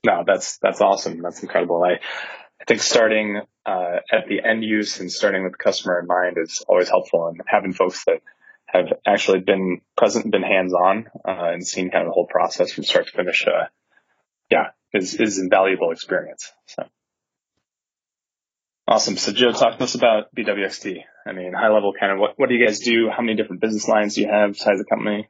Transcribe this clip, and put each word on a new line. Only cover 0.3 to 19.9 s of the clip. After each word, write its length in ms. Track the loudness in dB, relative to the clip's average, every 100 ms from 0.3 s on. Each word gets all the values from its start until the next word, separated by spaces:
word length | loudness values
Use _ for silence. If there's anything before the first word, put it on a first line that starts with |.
| 0 -2 -2
that's 220 | -2 2
awesome. 420 | 2 2 -2 -8
That's 220 | -10 -10
incredible. 360 | -4 -2 0 0
I, 80 | 2 0 -6 -10 -12 -14 -20 _
I 40 | -2
think 140 | 0
starting, 600 | 2 4 4 2 0 -6 -8 _
uh, 320 | -4 -2 -2 -4 0
at 160 | -2 0
the 120 | -2
end 200 | 0 -2
use 340 | 0 -2 -2 -6
and 140 | -8
starting 320 | -2 0 0
with 80 | -4
the 100 | -2
customer 380 | -2 0 -2 -2
in 80 | 0
mind 300 | 0 0 -2
is 220 | -6 -8 2
always 220 | 2 4
helpful, 400 | 2 2 -2 -2
and 120 | -8 0
having 260 | 0 0
folks 320 | 0 0 0 -2
that 140 | -2 -4 _ _ _ 0
have 200 | 0 2 -2 2
actually 320 | 2 4 2
been 420 | 2 0 0 -4 _ 2
present, 320 | 2 2 0
been 100 | 0
hands-on, 640 | 2 2 2 2 2 2 -4 -10
uh, 280 | -8 -4 -4
and 120 | -4
seen 260 | -6 -6 -2
kind 120 | 0
of 60 | 0
the 60 |
whole 120 | 0 0
process 460 | 0 0 0 -2
from 100 | -2
start 240 | 0 0 0
to 60 |
finish, 340 | -4 -2 0 0
uh, 200 | 0 -2 _ _ _ _ _ _ _ _
yeah, 200 | 0 0 _ _
is, 220 | -4 -4
is 240 | -2 -2 0
invaluable 540 | 2 4 4 2 -2
experience. 580 | -4 -4 -4 -4 -14 -20 _ _
So. 160 | -14 -14 _ _ _ _ _ _ _ _ _ _ _ _ _ _ _ _ _ _ _ 2
Awesome. 280 | 2 2 -4
So 160 | -4
Joe, 200 | 2 2
talk 260 | 4 0 0
to 60 |
us 100 | -6